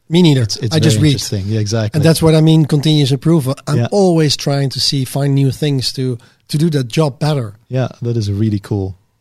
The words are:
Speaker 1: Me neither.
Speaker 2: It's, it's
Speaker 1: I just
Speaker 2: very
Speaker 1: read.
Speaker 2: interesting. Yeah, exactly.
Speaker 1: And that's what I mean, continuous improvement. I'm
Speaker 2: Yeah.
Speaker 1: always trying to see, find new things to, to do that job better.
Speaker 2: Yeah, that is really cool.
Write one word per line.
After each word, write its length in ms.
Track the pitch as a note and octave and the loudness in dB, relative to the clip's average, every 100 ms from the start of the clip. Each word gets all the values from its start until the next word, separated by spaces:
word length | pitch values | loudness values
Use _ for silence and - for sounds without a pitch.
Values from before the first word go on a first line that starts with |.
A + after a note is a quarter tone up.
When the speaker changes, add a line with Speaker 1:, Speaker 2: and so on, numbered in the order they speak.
| - | -2
Speaker 1:
Me 120 | E3 | 4
neither. 180 | E3+ C3+ | 4 4
Speaker 2:
It's, 140 | A2 - | 0 -4
it's 180 | A2 D#3 | -4 0
Speaker 1:
I 40 | |
just 160 | D3+ G#2+ | 2 2
Speaker 2:
very 80 | |
Speaker 1:
read. 80 | D3+ | 2
Speaker 2:
interesting. 320 | C3 - G2+ F#2+ | 0 -2 -6 -2
Yeah, 120 | A2 | -2
exactly. 380 | G#2 A2+ G#2 D#3 | -2 -2 -2 0
Speaker 1:
And 40 | D#3 | 2
that's 160 | D#3+ | 2
what 120 | D#3+ | 2
I 80 | D#3 | 4
mean, 240 | D#3+ D#3+ D3 | 4 4 2
continuous 460 | D3 D#3 D3+ B2+ | 0 2 2 2
improvement. 480 | C3+ D#3 E3 C3 C3+ - | 0 0 0 0 -6 -4
I'm 100 | A#2+ | -2
Speaker 2:
Yeah. 100 | A#2+ | 0
Speaker 1:
always 440 | G3+ F#3 E3 D3+ - | 2 2 2 0 0
trying 320 | D3 C#3 C#3 | -2 -2 -2
to 100 | C3+ | -2
see, 260 | - C#3+ B2 | -2 -2 -4
find 300 | C#3 C#3+ C#3 | -2 0 2
new 160 | C3+ | 0
things 420 | - D3+ C3+ - | 0 -2 -2 -4
to, 240 | - C3 A#2 - _ - | -4 -6 -6 -12 _ -8
to 100 | D3+ | -2
do 120 | E3 | 0
that 160 | D3 A#2+ | -2 -2
job 320 | D#3+ D3+ - | -2 -2 -2
better. 340 | D3+ D3 G#2+ - - | -2 -2 -6 -12 -8
Speaker 2:
Yeah, 220 | B2+ B2 - | -4 -4 -6
that 160 | A#2+ A#2 | -4 -2
is 140 | G#2 | -2
really 280 | G2+ A2 G2+ | -2 -2 -2
cool. 380 | - G#2 F#2+ - _ _ | -4 -4 -6 -10 _ _